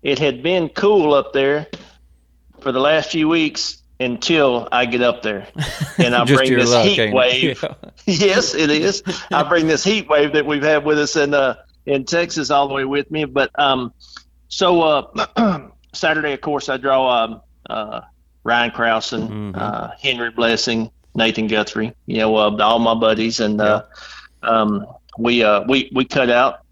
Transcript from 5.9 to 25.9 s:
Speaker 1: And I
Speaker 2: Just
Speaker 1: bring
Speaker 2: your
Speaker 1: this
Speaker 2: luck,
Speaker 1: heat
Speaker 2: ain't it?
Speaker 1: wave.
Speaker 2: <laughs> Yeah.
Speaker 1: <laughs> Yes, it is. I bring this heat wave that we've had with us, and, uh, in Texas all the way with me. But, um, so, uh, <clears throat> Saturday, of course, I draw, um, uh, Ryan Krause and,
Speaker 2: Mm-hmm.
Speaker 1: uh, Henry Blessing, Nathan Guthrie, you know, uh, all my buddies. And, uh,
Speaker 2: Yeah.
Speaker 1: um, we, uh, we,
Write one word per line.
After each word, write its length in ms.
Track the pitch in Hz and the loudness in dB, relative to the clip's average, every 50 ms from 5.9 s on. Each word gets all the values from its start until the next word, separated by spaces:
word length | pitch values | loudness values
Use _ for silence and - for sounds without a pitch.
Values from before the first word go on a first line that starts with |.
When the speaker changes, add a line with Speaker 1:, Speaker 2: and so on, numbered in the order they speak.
| - - | -2 0
Speaker 1:
And 160 | 175 120 123 | 0 2 2
I 100 | 123 120 | 2 2
Speaker 2:
Just 120 | 120 143 131 | 4 4 4
Speaker 1:
bring 100 | 131 131 | 4 4
Speaker 2:
your 100 | 131 120 | 2 2
Speaker 1:
this 100 | 120 120 | 4 4
Speaker 2:
luck, 140 | 120 120 113 | 4 4 4
Speaker 1:
heat 140 | - - 175 | 4 2 2
Speaker 2:
ain't 140 | 113 107 104 | 0 0 2
it? 20 | |
Speaker 1:
wave. 480 | 131 127 127 127 127 131 147 127 - - | 2 2 4 2 2 0 -2 -2 -4 -8
Speaker 2:
<laughs> 0 | |
Yeah. 100 | 156 - - - - _ - - | -10 -10 -10 -20 -20 _ -10 -4
Speaker 1:
<laughs> 0 | - | -2
Yes, 480 | 190 156 202 196 185 196 202 - - | 0 2 2 2 2 2 0 -2 -2
it 160 | 160 160 147 | 0 0 2
is. 320 | 147 151 165 196 196 - - 190 180 - - - | 2 2 0 0 -2 -2 -6 -6 -8 -8 -8 -2
I 120 | 190 151 147 | 0 0 2
bring 240 | 143 170 170 160 160 | 2 2 2 2 2
this 160 | 156 135 - | 0 0 0
heat 260 | 185 214 214 170 139 | 0 0 -2 0 2
wave 240 | 156 147 147 151 147 | 2 2 2 2 2
that 120 | 151 143 139 | -2 0 0
we've 160 | 151 143 135 | -2 0 2
had 200 | 151 156 151 143 | 2 2 2 2
with 140 | 147 151 151 | 0 0 0
us, 180 | 147 143 - | 0 0 0
and, 200 | 160 147 143 147 | 0 0 2 2
uh, 200 | 143 135 131 113 - - _ _ _ _ - | 2 2 2 -2 -4 -10 _ _ _ _ -4
in 160 | 139 139 131 | -4 -4 -2
Texas 460 | - 165 170 175 170 - 160 147 120 | -2 -2 -2 -2 -2 -4 -6 -4 0
all 160 | 151 139 139 143 | 2 2 2 0
the 60 | 139 | -2
way 120 | 139 139 | -4 -4
with 240 | 131 139 143 139 - | -2 -2 -4 -4 -4
me. 140 | 156 156 151 | -4 -6 -6
But, 240 | 139 127 139 135 - _ - | -2 0 0 0 0 _ 0
um, 340 | 147 139 135 131 123 117 _ _ - - - - _ _ _ _ _ _ | 0 2 2 0 -2 -6 _ _ -20 -20 -20 -20 _ _ _ _ _ _
so, 340 | - - 196 180 180 170 | -4 0 2 2 4 4
uh, 840 | 165 156 151 - - - - 214 - - _ - 233 214 180 156 135 113 _ _ | 4 2 2 0 -2 -4 -6 -8 -8 -6 _ 0 0 0 0 -2 -8 -14 _ _
<clears throat> 120 | _ _ - | _ _ -12
Saturday, 400 | - - 160 156 156 151 151 139 | -4 -2 0 0 0 -2 -4 -6
of 80 | 127 | -6
course, 280 | - 156 147 139 - - | -6 -4 -4 -4 -4 -4
I 80 | 135 131 | -6 -4
draw, 460 | 123 139 135 131 131 127 123 117 113 | 0 0 2 2 2 2 2 0 0
um, 180 | 110 113 110 _ _ _ _ _ - | -2 -6 -12 _ _ _ _ _ -10
uh, 320 | 113 107 107 104 113 120 - - _ _ _ _ _ _ _ | -8 -8 -8 -8 -10 -14 -14 -16 _ _ _ _ _ _ _
Ryan 280 | 113 120 120 120 117 | 0 2 2 2 0
Krause 400 | - - 117 117 113 110 110 - - | 0 -2 0 2 2 0 -2 -4 -8
and, 160 | 113 110 110 | -8 -8 -8
Speaker 2:
Mm-hmm. 300 | 107 107 104 101 92 95 | -8 -8 -8 -8 -6 -6
Speaker 1:
uh, 300 | 104 107 104 113 - - - - | -6 -6 -6 -8 -10 -12 -14 -6
Henry 280 | - 139 127 120 120 117 | -4 -4 -2 -2 -4 -6
Blessing, 640 | 113 117 117 117 117 110 - - 117 113 113 113 _ _ _ _ _ | -4 0 0 0 2 0 0 -2 -2 -2 -4 -6 _ _ _ _ _
Nathan 320 | - - 113 107 - 110 214 | 0 0 0 0 -2 -2 -2
Guthrie, 460 | 110 107 104 - - 110 110 113 117 _ _ | 0 -2 -2 -2 -4 -6 -6 -6 -8 _ _
you 120 | - - 113 | -8 -4 -2
know, 180 | 110 110 110 | 0 2 2
uh, 200 | 107 107 104 104 104 | 2 2 0 0 0
all 180 | 104 107 117 117 | 2 2 2 2
my 140 | 117 113 113 | 2 2 2
buddies. 460 | 113 113 110 110 107 113 113 113 - | 2 2 0 2 0 -2 -4 -2 -2
And, 200 | 117 107 104 104 | -2 -2 -2 0
uh, 240 | 107 104 107 104 - - - - - - - - - - _ _ - | 0 0 0 0 -2 -8 -20 -20 -20 -20 -20 -20 -20 -20 _ _ -2
Speaker 2:
Yeah. 60 | 113 | 2
Speaker 1:
um, 360 | 113 113 107 107 104 101 104 - - - _ _ - - | 2 2 2 2 0 -4 -6 -10 -18 -20 _ _ -12 -4
we, 260 | 113 120 120 120 113 | -2 0 2 4 4
uh, 200 | 107 104 101 95 117 | 4 2 2 2 2
we, 220 | 131 135 131 - | 0 0 0 -2